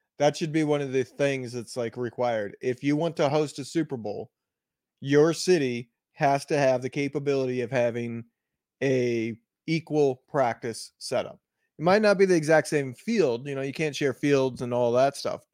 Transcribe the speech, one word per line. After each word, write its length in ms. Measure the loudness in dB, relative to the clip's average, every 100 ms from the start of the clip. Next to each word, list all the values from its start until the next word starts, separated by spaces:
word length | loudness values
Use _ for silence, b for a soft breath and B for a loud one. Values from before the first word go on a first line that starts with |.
| _ 0
that 160 | 0 2
should 160 | -2
be 140 | 0 0
one 160 | 0
of 100 | 0
the 140 | -2 -2
things 480 | -2 -2 0 -6
that's, 240 | -10 -8 -6
like, 180 | -6 -6
required. 640 | -6 -2 -2 -2 -4 -6
If 240 | -4 -2
you 140 | 0 0
want 180 | 0 0
to 120 | 2
host 280 | 2 0 -6
a 40 |
Super 320 | -6 -4 -4 -6
Bowl, 360 | -8 -8 -10 _ _ _ _ _ _ _
your 320 | 2 4 6
city 600 | 4 2 2 2 -2 -8 _ _
has 320 | -2 2 2 0
to 100 | 2
have 240 | 4 2
the 80 | -2
capability 720 | -4 -4 -2 -2 0 0 -2
of 100 | -2
having 540 | 0 0 -2 -6 -8 -12 _ _ _ _ _
a 540 | 0 2 2 0 -4 -8 _ _ -4
equal 580 | -4 -2 0 0 0 _
practice 640 | 0 0 0 -6 -8 -14 _
setup. 420 | -4 -4 -4 -10 _ _ _ -4
It 40 |
might 180 | 2 4
not 160 | 4 4
be 80 | 4
the 100 | 4
exact 320 | 4 2 2
same 260 | -2 -4
field. 540 | -6 -4 0 2 0 -6
You 80 | -6
know, 60 |
you 100 | -6
can't 240 | -4 -6 -2
share 180 | -2
fields 480 | 0 2 4 2 -2
and 120 | -4
all 180 | 0 2
that 240 | 4 2 0
stuff, 300 | -6 -8 -6